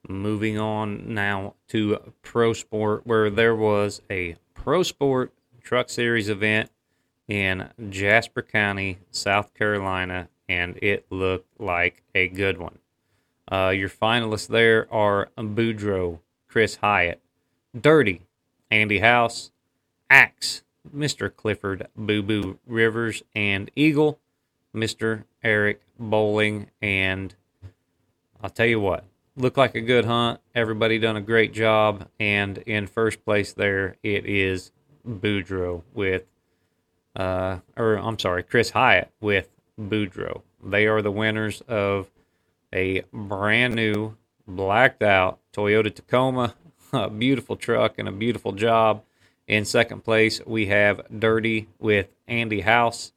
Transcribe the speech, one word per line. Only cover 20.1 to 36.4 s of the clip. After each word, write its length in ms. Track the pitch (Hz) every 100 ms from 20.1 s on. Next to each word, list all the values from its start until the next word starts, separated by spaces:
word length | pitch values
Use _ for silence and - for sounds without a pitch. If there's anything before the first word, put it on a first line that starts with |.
Axe, 500 | 135 120 _ - - _ _ -
Mister 360 | 143 147 - 101
Clifford, 600 | _ 110 98 98 95 - -
Boo 260 | 107 104
Boo 380 | 98 107 92 - -
Rivers, 560 | 113 113 110 113 104 _
and 380 | 110 101 98 101 -
Eagle, 440 | 156 147 151 147 _ _ _ _ _
Mister 520 | 110 110 - 113 110 - _
Eric 380 | 117 107 104 104 _ -
Bowling. 720 | 113 107 107 107 107 104 104 _
And 500 | 104 95 95 95 95 _ _ _ - _ _ _ _ _ _ _
I'll 80 | 110
tell 160 | - 117
you 120 | 113
what, 260 | 98 82 - _ _ -
looked 220 | 127 139
like 180 | 123 117
a 60 |
good 240 | 113 123 110
hunt. 340 | 120 120 117 _
Everybody 460 | 120 110 110 113 113
done 160 | 113 107
a 60 |
great 320 | 101 113 107
job. 540 | 110 110 110 107 101 - _
And 400 | 107 101 101 95
in 280 | - 107 98
first 360 | - 113 - -
place 280 | 104 98
there, 420 | - 101 98 95 -
it 220 | 107 101 98
is 460 | 101 95 92 - _ _ _ 123
Boudreaux 760 | 104 107 101 90 95 90 87 -
with, 300 | - 95 92 - _